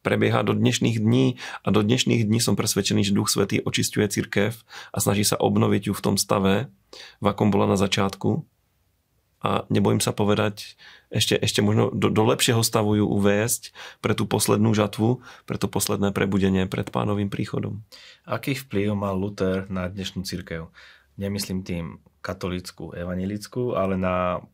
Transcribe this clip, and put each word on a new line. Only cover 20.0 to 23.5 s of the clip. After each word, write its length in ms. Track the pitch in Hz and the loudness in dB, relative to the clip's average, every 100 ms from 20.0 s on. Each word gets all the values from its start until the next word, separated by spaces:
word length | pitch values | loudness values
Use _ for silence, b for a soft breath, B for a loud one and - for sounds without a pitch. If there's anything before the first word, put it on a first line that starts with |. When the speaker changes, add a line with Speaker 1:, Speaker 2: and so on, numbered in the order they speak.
| 90 - 90 | -8 -8 -8
Speaker 2:
cirkev? 480 | 90 90 82 80 B B B B - | -10 -10 -12 -12 B B B B -8
Nemyslím 400 | 98 101 98 92 | -6 -4 -4 -6
tým 400 | 95 87 82 - _ _ | -6 -8 -8 -14 _ _
katolícku, 720 | - 90 95 90 - - 82 90 | -10 -8 -6 -6 -8 -14 -14 -10
evanjelickú, 800 | 87 92 95 104 104 | -6 -4 -4 -6 -8